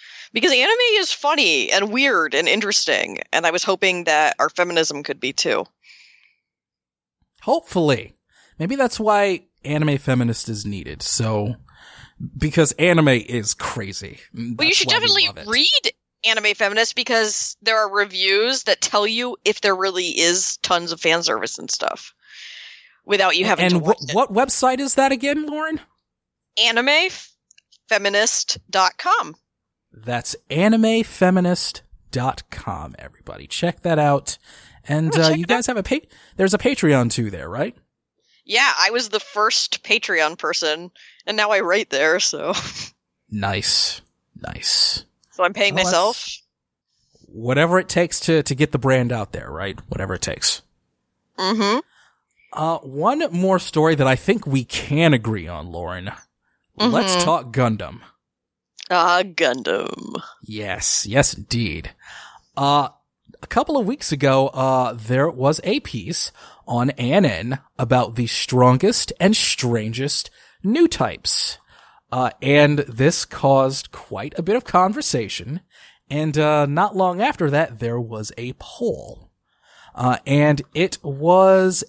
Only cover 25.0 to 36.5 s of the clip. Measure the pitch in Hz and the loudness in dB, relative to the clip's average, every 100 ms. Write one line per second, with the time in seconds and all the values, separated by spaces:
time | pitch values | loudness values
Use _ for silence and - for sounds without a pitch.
25 | 269 262 277 294 302 302 311 311 - _ | 2 0 -2 -4 -4 -6 -6 -6 -10 _
26 | _ _ _ _ _ - 226 233 254 302 | _ _ _ _ _ 0 2 4 4 2
27 | 370 - - _ _ _ _ _ _ 208 | 0 -6 -16 _ _ _ _ _ _ 0
28 | 202 202 226 - - - - 196 185 - | 2 2 2 0 -4 -8 -4 0 0 0
29 | 359 415 156 160 _ _ _ _ _ 110 | 0 0 -2 -12 _ _ _ _ _ -16
30 | 113 120 - - - 147 202 220 220 226 | -6 -6 -6 -10 -6 0 4 4 2 2
31 | 220 - 180 185 180 180 - - - - | -2 0 2 4 2 0 -4 -8 -18 -20
32 | _ 123 131 - - - - 78 76 - | _ -4 -4 -4 -12 -14 -10 -10 -12 -16
33 | - - - - 71 - 175 - 175 156 | -20 -18 -18 -16 -10 -4 -2 -2 0 2
34 | 147 139 - - - - - - - 151 | 4 2 -2 -10 -14 -20 -20 -16 -4 0
35 | 160 156 160 156 170 240 240 233 190 285 | 2 4 4 2 2 0 0 -4 -2 -4
36 | - - - - 190 | -4 -20 -12 -2 2